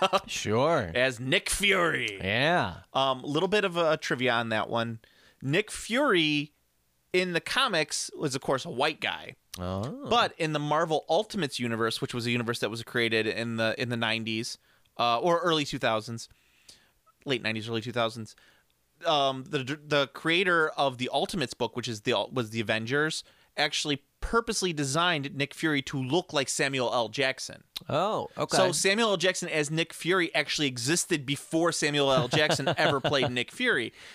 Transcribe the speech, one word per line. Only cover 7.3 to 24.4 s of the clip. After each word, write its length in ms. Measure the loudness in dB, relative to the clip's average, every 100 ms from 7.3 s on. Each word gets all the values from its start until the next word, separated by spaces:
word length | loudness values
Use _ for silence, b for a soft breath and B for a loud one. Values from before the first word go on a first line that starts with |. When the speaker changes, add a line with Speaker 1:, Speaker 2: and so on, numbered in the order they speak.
Speaker 1:
the 60 | -2
comics 680 | -2 0 2 0 -2 -4 -8 -6
was, 160 | -4 -4
of 60 |
course, 240 | -2 -2 -2
a 40 |
white 300 | 0 0 0
guy. 360 | -4 -4 -10 -18 -18 -8
Speaker 2:
Oh. 480 | -4 -4 -4 -8 0
Speaker 1:
But 240 | 2 2 0
in 120 | -2
the 60 | -2
Marvel 460 | 0 0 2 0 2
Ultimates 520 | 0 0 -4 -4 -2
universe, 420 | -2 0 0 -2
which 120 | -4
was 120 | -2 0
a 60 |
universe 280 | 0 0 -2
that 120 | -2
was 100 | -4
created 440 | -4 0 2 2 0
in 300 | -2 -4 0
the, 180 | 0 0
in 100 | -2
the 80 | -2
nineties, 600 | 0 -2 -2 -4 -6 -10 b b b -2
uh, 220 | 0 2
or 180 | 2 2
early 240 | 2 0
two 140 | -2 -2
thousands, 500 | 0 0 -2 -12 -12 b b b b b b b _ _
late 200 | -4 -2
nineties, 260 | 0 -4 -4
early 120 | -4
two 100 | -2
thousands, 440 | 0 0 -2 -14 -16 b b b _ _ _ 0
um, 380 | 2 2 0 -4
the, 320 | -4 -4 -6 0
the 220 | 0 0
creator 600 | -2 0 2 4 4 2
of 280 | 2 0 0
the 100 | -2
Ultimates 400 | -2 -2 -2 -4
book, 220 | -2 -4 -4
which 120 | -6
is 140 | -4
the, 140 | 0 0 0
was 160 | -2 -4
the 120 | -4
Avengers, 640 | 0 0 0 0 0 -4 -10 b b -2
actually 460 | -2 0 -2 -4 _ -12
purposely 520 | 0 0